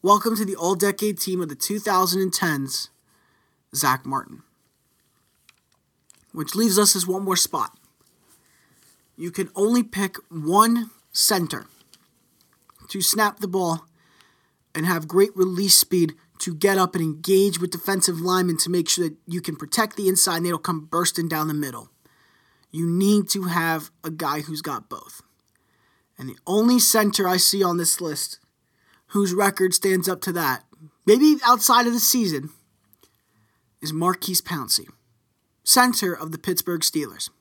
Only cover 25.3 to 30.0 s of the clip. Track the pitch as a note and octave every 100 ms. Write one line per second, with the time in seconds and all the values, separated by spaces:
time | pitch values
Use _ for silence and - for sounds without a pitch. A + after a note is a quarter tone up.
25.3 | _ _ _ _ _ _ _ _ _ C3
26.3 | - - G3+ A#3 B3 - A3+ G#3 G3+ F#3
27.3 | F3+ - G3 F#3 F3 E3+ - E3+ D3+ -
28.3 | - _ _ _ _ _ _ _ G3+ G3
29.3 | F3+ G3 F#3+ F#3+ - G3+ F#3